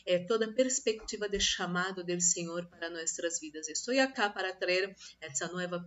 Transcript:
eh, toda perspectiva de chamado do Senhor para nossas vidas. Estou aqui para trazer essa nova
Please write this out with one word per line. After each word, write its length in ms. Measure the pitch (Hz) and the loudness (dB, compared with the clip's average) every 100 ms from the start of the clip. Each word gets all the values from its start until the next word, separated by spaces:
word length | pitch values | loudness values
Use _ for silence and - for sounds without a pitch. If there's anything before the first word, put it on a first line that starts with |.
| - | 2
eh, 140 | 180 | 2
toda 340 | 180 220 220 | 4 2 2
perspectiva 760 | 220 262 254 - 220 - 208 208 | 2 2 2 0 -2 -2 -4 -2
de 120 | 196 | 2
chamado 640 | - - 180 180 185 190 175 | 2 2 0 0 0 -2 -2
do 160 | 175 | 2
Senhor 440 | 175 - 170 170 175 | 4 2 0 -4 -6
para 220 | - 170 | -6 -6
nossas 500 | 170 165 - 170 - | -4 -4 -2 -2 -2
vidas. 280 | 156 156 156 | -6 -8 -6
Estou 260 | 151 - 262 | -4 0 2
aqui 300 | 269 269 208 | 2 2 0
para 200 | 202 185 | 0 -4
trazer 420 | 185 180 180 196 190 - - | -2 2 2 2 -4 -18 -14
essa 280 | 160 135 170 | -6 -4 -2
nova 360 | 180 180 175 | -2 -2 -4